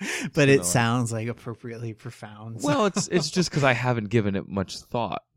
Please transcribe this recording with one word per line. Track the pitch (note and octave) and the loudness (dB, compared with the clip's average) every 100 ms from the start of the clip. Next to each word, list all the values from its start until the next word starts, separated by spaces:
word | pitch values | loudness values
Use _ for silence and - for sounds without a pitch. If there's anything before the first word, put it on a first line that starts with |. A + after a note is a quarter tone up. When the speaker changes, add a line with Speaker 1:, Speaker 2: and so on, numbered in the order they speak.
| A3 - A3 | -8 -6 -4
Speaker 1:
gonna, | - C#3 | 2 6
Speaker 2:
it | C#3 | 6
Speaker 1:
like | - | 6
Speaker 2:
sounds, | B2+ A#2 B2 A#2 | 2 2 2 -2
like, | A2+ A2+ | -4 -6
appropriately | A2+ - A2 A#2+ A#2 A#2+ | -8 -12 -12 -12 -10 -10
profound, | G#2+ A#2+ - G#2 G#2+ A2+ A2+ | -10 -14 -14 -16 -14 -14 -4
so. | C#4+ | 0
Speaker 1:
Well, | C#4+ G#3 | 2 2
it's, | F#3+ - | 0 0
it's | F3 D3+ | 0 0
just | F#3 E3+ | 0 0
Speaker 2:
<laughs> | |
Speaker 1:
'cause | D3+ | 2
I | C3+ | 4
haven't | A#2 B2+ A#2+ G#2 | 4 2 0 0
given | A#2 G2+ | 2 2
it | G2 - | 0 -2
much | G2 F#2 - | -4 -4 -8
thought, | - A#2+ G#2+ - - | -6 -4 -4 -6 -10